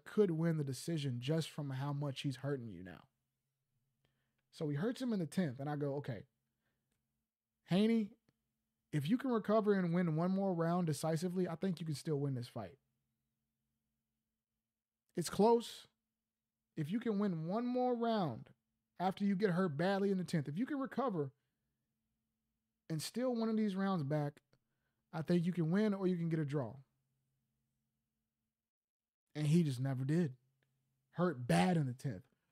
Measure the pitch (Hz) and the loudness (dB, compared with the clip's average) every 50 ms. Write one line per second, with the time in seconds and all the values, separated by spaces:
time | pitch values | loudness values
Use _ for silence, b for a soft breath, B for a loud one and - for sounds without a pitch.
0 | - - - 214 208 180 160 151 165 170 160 156 143 139 131 - - 170 170 151 | -4 -4 4 4 4 4 4 2 2 2 2 0 0 -4 -4 -6 -6 -4 -4 -2
1 | 139 139 123 120 123 139 160 165 147 - - 165 147 139 131 131 139 143 143 143 | -2 -2 -4 -4 -2 -2 0 0 -2 -4 -6 -8 -8 -6 -6 -6 -4 -4 -4 -4
2 | 147 143 131 - - 143 123 - 135 143 143 131 117 110 92 82 92 90 87 - | -4 -4 -6 -4 -4 -4 -4 -4 -4 -4 -4 -4 -6 -10 -12 -12 -14 -14 -16 -18
3 | - _ _ _ _ _ _ _ _ _ _ _ _ _ _ _ _ _ _ _ | -20 _ _ _ _ _ _ _ _ _ _ _ _ _ _ _ _ _ _ _
4 | _ _ _ _ _ _ _ _ _ _ _ - 160 147 143 139 190 247 240 - | _ _ _ _ _ _ _ _ _ _ _ -6 -4 -4 -2 -2 -2 -2 -2 -2
5 | 262 247 220 190 165 143 - 190 180 143 117 135 139 151 147 143 147 139 139 143 | -4 -2 -2 -2 -2 -2 0 0 0 0 -2 -6 -6 -4 -4 -2 -2 -2 -4 -4
6 | 139 143 117 92 - _ _ _ _ _ _ _ _ _ _ _ _ _ _ _ | -6 -6 -8 -8 -10 _ _ _ _ _ _ _ _ _ _ _ _ _ _ _
7 | _ _ _ _ _ _ _ _ _ _ _ _ _ - 170 196 214 226 233 226 | _ _ _ _ _ _ _ _ _ _ _ _ _ 0 2 4 4 4 4 2
8 | 214 202 - _ _ _ _ _ _ _ _ _ _ _ _ _ _ - - 151 | 0 -4 -8 _ _ _ _ _ _ _ _ _ _ _ _ _ _ -4 -2 -2
9 | 135 160 247 240 - 262 240 220 - - 214 226 202 208 202 190 180 170 165 180 | 2 2 0 0 2 0 0 0 2 4 4 4 6 4 4 4 4 2 2 2
10 | 185 165 151 156 175 185 190 196 196 196 180 165 165 165 175 180 180 160 139 - | 2 2 2 2 2 2 2 2 2 0 2 2 2 2 2 2 2 0 0 0
11 | - 160 165 151 180 180 175 190 180 170 165 - 190 196 175 - 170 160 143 - | 0 0 0 0 -2 -2 0 0 0 0 -2 -2 -2 -2 -2 -2 -4 -6 -6 -4
12 | - 165 151 139 143 139 135 120 120 - - 123 101 85 - _ _ _ _ _ | -2 -2 0 0 0 -2 -2 -4 -6 -8 -8 -10 -10 -10 -14 _ _ _ _ _
13 | _ _ _ _ _ _ _ _ _ _ _ _ _ _ _ _ _ _ _ _ | _ _ _ _ _ _ _ _ _ _ _ _ _ _ _ _ _ _ _ _
14 | _ _ _ _ _ _ _ _ _ _ _ _ _ _ _ _ _ _ _ _ | _ _ _ _ _ _ _ _ _ _ _ _ _ _ _ _ _ _ _ _
15 | _ _ - 175 165 - - - 202 233 233 240 226 - - - - - _ _ | _ _ -6 -4 -4 -4 2 4 6 6 6 4 2 -4 -14 -16 -18 -20 _ _
16 | _ _ _ _ _ _ _ _ _ _ _ _ _ _ - 160 151 147 202 240 | _ _ _ _ _ _ _ _ _ _ _ _ _ _ -6 -6 -4 -2 -2 -2
17 | - 226 202 196 208 202 175 160 156 170 196 233 247 247 247 247 247 254 247 226 | -2 0 0 2 0 0 0 -2 -4 -4 -4 -2 -2 -2 -2 0 0 0 0 0
18 | 233 226 220 208 175 139 113 123 - - - _ _ _ _ _ _ _ _ - | 0 0 2 2 0 0 -2 -6 -12 -16 -20 _ _ _ _ _ _ _ _ -2
19 | 175 190 185 - 202 202 202 180 214 196 165 185 190 175 135 143 170 196 202 190 | -2 -2 0 0 0 2 2 4 2 2 2 2 0 0 0 0 0 2 2 2
20 | 202 202 196 185 175 - - 156 131 147 143 190 269 - 302 269 269 - - 233 | 2 2 0 0 -2 0 0 -2 -2 -2 -4 -4 -4 -2 -2 -4 -4 -4 -2 -2
21 | 269 254 190 156 143 135 _ _ _ _ _ _ _ _ _ _ _ _ _ _ | -2 0 0 -2 -4 -4 _ _ _ _ _ _ _ _ _ _ _ _ _ _
22 | _ _ _ _ _ _ _ _ _ _ _ _ _ _ _ _ _ - 160 151 | _ _ _ _ _ _ _ _ _ _ _ _ _ _ _ _ _ -6 -6 -6
23 | - - - 226 254 254 233 226 226 226 220 220 214 208 190 196 196 196 190 165 | -6 -6 -4 -2 0 0 0 0 0 0 2 2 0 0 0 0 0 0 0 0
24 | 143 135 151 151 147 147 - - _ _ _ _ _ _ _ _ _ _ _ _ | 0 0 0 0 0 -2 -6 -10 _ _ _ _ _ _ _ _ _ _ _ _
25 | _ - - 160 156 - 175 175 160 185 170 180 160 156 175 208 214 214 196 196 | _ -10 -8 -8 0 2 2 2 2 0 0 0 0 2 2 2 2 2 0 0
26 | 190 185 185 170 170 165 170 165 151 135 147 151 123 104 127 135 - _ _ _ | 0 0 0 0 0 0 0 0 -2 0 -2 -2 -2 -4 -8 -14 -20 _ _ _
27 | _ _ _ _ _ _ _ _ _ _ _ _ _ _ _ _ _ _ _ _ | _ _ _ _ _ _ _ _ _ _ _ _ _ _ _ _ _ _ _ _
28 | _ _ _ _ _ _ _ _ _ _ _ _ _ _ _ _ _ _ _ _ | _ _ _ _ _ _ _ _ _ _ _ _ _ _ _ _ _ _ _ _
29 | _ _ _ _ _ _ - 151 151 147 160 175 165 147 123 120 131 139 131 127 | _ _ _ _ _ _ -4 0 2 4 6 6 4 4 0 -2 -2 -2 -2 -2
30 | 135 135 156 175 175 131 127 _ _ _ _ _ _ _ _ _ _ _ _ _ | 0 2 2 2 2 0 -2 _ _ _ _ _ _ _ _ _ _ _ _ _
31 | _ _ - - 175 180 139 127 123 - 165 175 185 185 175 160 143 127 120 - | _ _ -2 0 0 0 0 -2 0 2 4 4 4 4 4 2 2 0 -4 -4
32 | - 143 98 90 - _ _ _ _ _ | -6 -6 -6 -8 -12 _ _ _ _ _